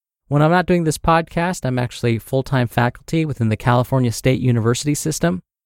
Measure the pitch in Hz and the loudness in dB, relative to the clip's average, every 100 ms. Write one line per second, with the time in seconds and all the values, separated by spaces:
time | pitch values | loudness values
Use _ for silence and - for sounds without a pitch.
0 | _ _ - 143 156 180 175 175 156 - | _ _ -2 2 4 4 2 0 0 -2
1 | - 165 165 - 175 180 131 127 123 - | 2 0 0 -2 -2 -2 -4 -2 -4 -2
2 | 120 113 - 135 - 131 120 - 120 - | -2 -2 -2 -4 0 0 0 0 -2 -2
3 | - 165 156 123 113 110 123 123 120 131 | -6 -4 -2 -2 -2 0 2 2 2 0
4 | 123 110 131 131 127 120 110 120 147 147 | 0 0 0 0 2 2 2 0 -2 -2
5 | 156 - 170 180 - _ | -4 -2 -2 -4 -8 _